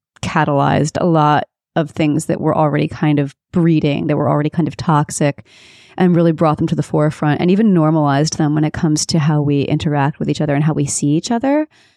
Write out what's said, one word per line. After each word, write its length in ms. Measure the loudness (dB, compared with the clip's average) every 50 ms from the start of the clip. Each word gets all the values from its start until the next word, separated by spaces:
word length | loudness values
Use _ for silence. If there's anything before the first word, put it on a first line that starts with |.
| _ _ _ -10
catalyzed 760 | -8 -4 -2 0 0 2 2 2 2 2 2 0 0 -2 -2 -2
a 60 | 0
lot 380 | 2 2 4 4 2 2 0 -2 -4 _ _ _ _ _
of 140 | -4 -4 -4
things 380 | -4 -2 -2 0 0 -2 -2
that 120 | -4 -4 -2
were 160 | -2 -2 0
already 320 | 0 0 0 0 -2 -2
kind 300 | -4 -4 -2 0 0 2
of 180 | 0 -2 -4 -6 _ _ _
breeding, 540 | -2 2 2 4 2 2 2 0 -2 -2 -2
that 120 | -2 -2
were 120 | 0 0 0
already 220 | 0 0 0 -2
kind 160 | 0 -2 -2
of 100 | -2 -4
toxic, 680 | -6 -2 0 2 0 0 -2 -4 -2 -2 -2 -2 -4 -16 _ -20 -20 -20 -20 -20 -20 -20 -18 -4
and 180 | 0 2 2 4
really 160 | 4 4 2
brought 260 | 2 2 2 0 2
them 100 | 0 -2
to 80 | -2 -2
the 80 | -4 -4
forefront 580 | -2 -2 0 0 0 -2 -2 -2 -2 0 0
and 80 | 2 2
even 240 | 2 2 2 2 2
normalized 640 | 4 2 2 2 2 2 2 2 2 0 0 0
them 160 | -2 -2 0 0
when 100 | 0 -2
it 100 | -2 -2
comes 320 | -2 0 0 0 0 -2
to 100 | -2 0
how 240 | 0 2 2 0 0
we 200 | 0 0 0 0 0
interact 560 | 0 -2 -2 -2 -2 0 0 0 -2 -2 -4
with 100 | -4 -4
each 120 | -2 -2
other 120 | -2 -2 0
and 100 | 0 0
how 100 | 0 0
we 120 | 0 -2
see 220 | -4 -4 -4 -2
each 240 | 0 0 0 -2 -2
other. 360 | -4 -2 0 0 0 0 -2 -4 _ _ _ _ _